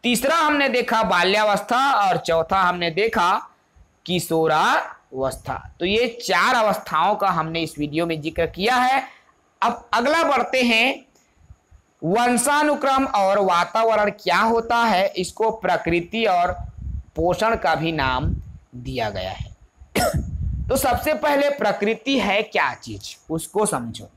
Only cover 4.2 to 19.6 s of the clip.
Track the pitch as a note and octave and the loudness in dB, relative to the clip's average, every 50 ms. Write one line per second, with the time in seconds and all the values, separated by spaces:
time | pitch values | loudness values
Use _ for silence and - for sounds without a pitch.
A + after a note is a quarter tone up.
4.2 | D#3 - D#3+ D#3+ D#3+ D#3+ D#3 D#3 F#3 A#3 C#4 - - - - - _ _ C3 C3 | -2 0 0 2 2 2 2 2 2 2 2 0 -2 -4 -14 -20 _ _ -8 -4
5.2 | C3+ C3 B2+ - - - C3 - - - - - E3+ F#3 G3+ A3+ A#3+ B3 A#3+ - | -4 -4 -4 -6 -10 -10 -10 -10 -10 -16 -8 -4 -2 0 2 2 0 0 -4 -8
6.2 | - - B3 A#3 A3+ A#3+ B3+ A#3+ A3 G#3 F#3+ G#3+ - - E3+ D#3 E3+ G3 G#3+ G#3 | -4 0 2 2 4 4 4 4 2 2 0 -2 -4 -2 0 2 2 2 2 2
7.2 | G3 F#3+ F3 E3 D#3 D#3+ D#3+ E3 E3 D#3 - D3 D3 C#3+ C#3+ D#3+ E3+ E3+ E3 D#3 | 0 0 0 0 -2 -4 -4 -4 -4 -4 -4 -6 -6 -4 -2 -2 -2 -2 -4 -4
8.2 | C#3+ E3 D#3+ - E3 D#3+ - F3 F#3+ A3+ B3+ B3 B3+ B3+ C4 C4+ - - - - | -6 -6 -2 -2 -4 -4 -2 -2 0 0 2 2 2 2 0 0 -2 -6 -18 -20
9.2 | _ _ _ _ _ _ _ _ - A#3 A#3 - - - - A3+ A#3+ C#4 D#4 E4 | _ _ _ _ _ _ _ _ -2 -2 -2 -4 -6 -2 -2 0 2 2 2 2
10.2 | E4 C#4 C#4 B3 A#3 - C4+ C4 B3 A#3+ A3+ A3 A#3 B3+ C#4 - - _ _ _ | 2 2 2 0 0 0 0 0 2 4 4 4 2 2 0 -4 -12 _ _ _
11.2 | _ _ _ _ - _ - _ _ _ - _ _ _ _ _ D3+ E3 F#3+ A#3 | _ _ _ _ -20 _ -20 _ _ _ -20 _ _ _ _ _ -2 0 2 2
12.2 | A#3+ B3 B3 A#3 A#3+ C#4+ C#4+ D4 D4+ D4+ D4 D#4+ C4+ C#4 C4+ C4+ C4+ - - G#3 | 2 2 2 2 2 2 2 2 2 2 0 0 0 2 2 2 0 0 0 2
13.2 | G3 F#3+ G3 G#3 G3 F#3 F3 E3+ F3+ - - A3+ A3+ A3+ A3 G#3 G#3 G#3 G#3 - | 2 2 2 2 2 2 2 2 2 2 0 2 2 4 4 2 2 0 -2 -2
14.2 | - C4+ E3+ F#3 A3 A3+ A#3 A#3 A3+ A3+ A#3+ A#3 A#3 A3+ G3+ F3+ G3 G3 - F3+ | -2 2 2 4 4 4 2 0 0 0 0 2 2 2 2 2 2 0 0 -4
15.2 | F3+ - - - A3 A3 A3 A3 - F#3 F3 D#3+ - E3 E3+ F3 E3+ E3+ - A3+ | -6 -6 -4 -2 -2 -2 -2 -2 0 0 0 0 0 0 0 0 -2 -2 -4 -2
16.2 | A3+ G#3 F#3 F3 F3 F3+ F3+ - - - - - - - - - - - _ D#3 | 0 2 2 2 2 0 -2 -6 -12 -14 -14 -12 -10 -8 -8 -8 -10 -10 _ -2
17.2 | E3 F3+ F3 F3+ G#3+ A3+ A#3 A3 - F3 D#3+ D3 D#3+ E3 E3 D3+ C3+ C3 B2+ B2+ | 0 0 0 0 0 0 0 0 0 -2 0 0 -2 -2 0 0 0 0 0 0
18.2 | - - - - - - - - _ _ - B2 B2 C3 C3 B2 A2+ G#2+ G2+ F#2+ | -2 -2 -4 -4 -8 -14 -20 -20 _ _ -18 -14 -12 -10 -6 -4 -4 -4 -4 -6
19.2 | F#2 F#2 F#2 - - - - _ | -8 -8 -8 -10 -12 -14 -14 _